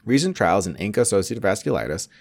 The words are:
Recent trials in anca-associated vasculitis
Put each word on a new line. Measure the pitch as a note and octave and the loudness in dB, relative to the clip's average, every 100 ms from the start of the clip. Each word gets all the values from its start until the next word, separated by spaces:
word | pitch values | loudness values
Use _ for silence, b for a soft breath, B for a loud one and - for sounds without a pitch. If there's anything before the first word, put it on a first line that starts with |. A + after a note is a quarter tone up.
Recent | A2 C3+ F3+ F3+ | 2 2 2 0
trials | F2+ F#2 F#2 | 2 2 0
in | D2 | -4
anca-associated | G2+ G#2+ A#2+ G2 F#2 A2+ | -4 0 2 2 0 -2
vasculitis | G2 G2 - G2+ A1+ D#2+ - B | -2 0 -2 -2 -2 -6 -8 B